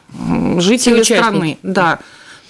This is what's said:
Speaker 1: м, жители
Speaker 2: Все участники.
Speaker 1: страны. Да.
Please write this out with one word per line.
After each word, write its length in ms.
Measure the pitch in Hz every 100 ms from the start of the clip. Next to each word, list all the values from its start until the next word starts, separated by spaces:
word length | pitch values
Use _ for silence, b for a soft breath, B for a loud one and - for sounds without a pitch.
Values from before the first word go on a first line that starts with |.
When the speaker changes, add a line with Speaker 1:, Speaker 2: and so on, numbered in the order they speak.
| _ -
Speaker 1:
м, 420 | - 165 - 175
жители 440 | 175 247 240 233
Speaker 2:
Все 120 | 226 214
участники. 40 |
Speaker 1:
страны. 380 | 226 202 160 -
Да. 380 | 190 190 170 151 B B B B B